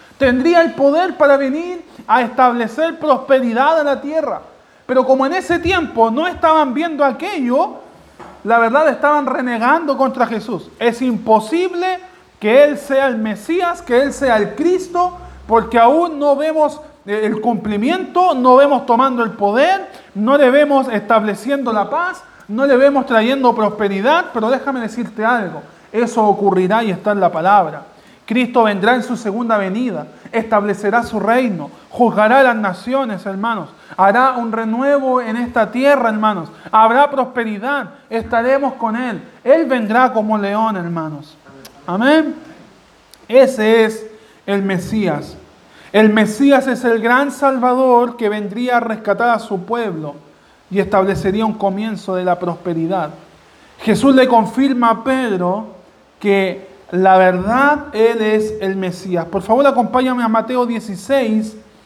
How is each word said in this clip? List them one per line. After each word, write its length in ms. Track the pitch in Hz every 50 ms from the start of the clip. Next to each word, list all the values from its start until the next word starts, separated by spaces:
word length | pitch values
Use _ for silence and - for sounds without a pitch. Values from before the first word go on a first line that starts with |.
| - - -
Tendría 440 | - 277 254 247 262 269 339 349 339
el 120 | 330 277 -
poder 420 | 254 277 277 285 330 370 370 247
para 220 | - 302 285 277
venir 460 | 277 277 262 269 311 349 349 359 339 - - - - -
a 140 | - - 254
establecer 800 | 240 220 220 254 262 247 233 240 233 220 226 294 320 330 - -
prosperidad 800 | 311 302 254 247 254 - 269 262 247 233 220 240 269 302 330 320
a 40 | 294
la 180 | 285 269 208
tierra. 400 | 262 277 311 320 302 247 185 - - - - _ _ _ _ _ _
Pero 200 | - 254 262 254
como 200 | 262 262 262 262
en 80 | 277 349
ese 260 | 381 - - 349 339
tiempo 520 | 339 339 392 359 311 - - 226 226 226
no 160 | 220 285 330
estaban 460 | 359 339 - - 320 311 320 302 262 226
viendo 300 | 285 339 339 302 269 285
aquello, 720 | 277 226 - - 392 403 330 254 240 247 285 359 - - - - - - - - _ _ - - - - - -
la 160 | 202 233 233
verdad 300 | 226 226 240 294 320 302
estaban 360 | 233 - - 285 302 294 277
renegando 720 | 247 269 349 254 247 240 220 226 254 302 339 330 285 269
contra 300 | 226 269 - - 262 233
Jesús. 420 | - 226 208 - - 214 170 - - - -
Es 220 | 220 240 233 -
imposible 1000 | 262 254 226 180 - 226 220 214 214 - 320 339 370 370 370 349 359 370 370 359 - - - - _ _ _ -
que 240 | - 214 233 277 294
Él 140 | 294 285
sea 300 | - - - 269 269 277
el 100 | 269 240
Mesías, 640 | 220 220 220 202 - - - 330 370 359 339 349 -
que 200 | - - 240 247
Él 100 | 285 277
sea 260 | - - 285 254 226
el 180 | 214 202 - -
Cristo, 640 | - 311 349 370 370 - - 349 349 359 359 359 - - - - - -
porque 320 | - 220 226 220 226 - 233
aún 400 | 226 240 285 330 349 330 311 277
no 160 | 294 294 277
vemos, 460 | 277 302 320 311 311 302 277 285 - - - - _ -
eh, 160 | 196 208 214 214
el 160 | 208 - 214
cumplimiento, 920 | 214 240 233 190 - 214 208 208 220 285 349 381 311 - - 349 370 359 302
no 240 | 254 247 254 254
vemos 280 | 269 285 285 285 247 -
tomando 380 | - 233 240 262 269 247 240 233
el 80 | 220
poder, 560 | - - 202 202 208 254 294 349 381 392 381 - - - - - -
no 220 | 196 214 240 277
le 120 | 294 285 247
vemos 380 | 262 294 294 285 277 269 254 262
estableciendo 840 | 226 208 214 - 233 220 208 214 196 202 - 254 285 277 254 254
la 180 | 214 214 202 202
paz, 340 | 285 320 349 370 349 - - - _ - - -
no 160 | 208 233 277
le 100 | 285 262
vemos 300 | 247 269 285 277 277 254
trayendo 500 | - 240 220 214 247 269 277 254 240 226
prosperidad. 720 | 220 214 202 208 214 214 196 196 190 202 254 311 349 349 - -
Pero 160 | 233 214 226
déjame 320 | 269 254 - 277 262 254
decirte 420 | 226 214 - 247 233 - - 214 214
algo, 380 | 226 247 233 202 170 160 147 - - - - - -
eso 340 | - 220 240 226 - 240 214
ocurrirá 580 | 208 190 202 202 196 185 185 185 180 214 226 233
y 80 | 214
está 200 | 175 - - 208
en 100 | 208 202
la 100 | 185 170
palabra. 520 | 151 160 165 190 208 202 175 151 151 147 131 - - _ - - - _ _
Cristo 380 | - 226 254 247 240 247 254 226
vendrá 320 | 214 202 190 185 226 254
en 80 | 254 233
su 140 | 254 240
segunda 400 | - - 208 190 233 240 226 226
venida, 500 | 208 196 190 190 226 254 240 180 151 151 151 - - - -
establecerá 720 | - 226 220 220 226 208 202 208 190 - 208 202 208 240 226
su 160 | - 226 208
reino, 500 | 190 208 233 254 262 233 190 160 143 143 - - - -
juzgará 500 | - - 240 226 165 202 214 214 247 277
a 40 | 269
las 120 | 254 233
naciones, 680 | 220 214 190 180 - - 247 262 269 269 226 202 180 -
hermanos, 420 | 202 196 196 208 233 226 202 156 - - _ - - -
hará 340 | - 190 196 208 240 262 269 254
un 160 | 240 233 226 220
renuevo 680 | 226 226 220 226 247 269 277 285 285 269 262 254 254
en 160 | 240 220 220
esta 340 | 240 240 240 240 240 214 -
tierra, 400 | - 240 269 285 285 262 240 226
hermanos, 380 | 214 214 220 214 208 - 156 - - - - -
habrá 400 | - 220 220 226 233 269 294 285
prosperidad, 800 | 277 269 247 247 - 247 233 220 214 202 214 262 285 277 233 170 - - _ -
estaremos 640 | 220 226 226 - 240 226 233 254 269 277 285 262 -
con 200 | - 233 220 214
Él. 260 | 240 254 247 202 156 - - - - -
Él 220 | 240 285 330 320
vendrá 480 | 247 262 240 220 202 220 247 262 247 254
como 240 | 220 214 214 214
león, 400 | 208 202 196 202 214 226 220 208
hermanos. 600 | 185 170 170 170 165 160 156 156 143 147 - - _ _ - - - - - - - -
Amén. 480 | - 175 202 240 269 302 320 311 277 - - - - - - - - _ _ _ _ _ _ _ _ _ _ _
Ese 560 | - - - 175 - - 214 214 220 226 233 220
es 220 | 220 220 - - - - - _ _ _ _ -
el 160 | - 202 202 196
Mesías. 720 | 190 190 175 - - 220 220 202 175 151 143 135 - - - - _ _ _ _ _ _ - - -
El 180 | - 208 220 214
Mesías 540 | 208 220 214 214 - - 277 277 277 254 262
es 180 | 262 240 - -
el 160 | 240 233 226
gran 280 | 220 233 247 269 285 285
Salvador 840 | 277 - 285 269 262 254 240 254 247 254 262 254 240 233 247 240 240
que 140 | - 226 208
vendría 480 | 214 214 208 196 180 240 247 254 247
a 20 | 240
rescatar 520 | 233 226 214 214 - 208 196 202 233 240
a 80 | 233 214
su 240 | 220 - 214 180 175
pueblo 500 | 214 226 240 226 202 170 156 156 143 - - - - _ _ _ _ _ _ _ -
y 80 | 185 202
establecería 640 | 185 190 208 196 190 196 190 - - 190 190 214 226
un 80 | 220 -
comienzo 640 | 214 196 196 190 202 214 226 208 175 - - 185
de 80 | 185 185
la 160 | 180 175 175
prosperidad. 720 | 185 170 165 170 - 185 165 165 165 165 190 185 160 147 143 - - - _ _ _ _ _ _ - - _ -
Jesús 360 | - 226 208 - 240 277 262
le 140 | 262 254 254
confirma 640 | 247 226 208 - - 254 269 269 262 240 240 233
a 120 | 220 226 -
Pedro 640 | - 175 170 254 226 196 180 180 175 190 214 220 214 - - - _ _ _ _ _ _ -
que 500 | - 208 196 196 190 185 180 196 - - - - - - -
la 240 | 175 185 190 190
verdad, 680 | 185 185 185 180 180 185 208 233 262 277 285 294 294 294 -
Él 300 | - 214 226 233 233 226
es 320 | 214 214 214 214 214 214 214 214
el 140 | 196 190 190
Mesías. 500 | 196 185 180 - - - 190 180 170 160
Por 160 | - 190 196
favor, 240 | 180 214 226 262 285
acompáñame 560 | 277 233 240 226 - 254 254 262 262 254 247
a 60 | 240
Mateo 360 | 220 220 226 220 233 254 254 247
dieciséis, 920 | 233 233 214 - 208 190 175 - - 277 269 247 220 220 220 214 - - - - - _ _ _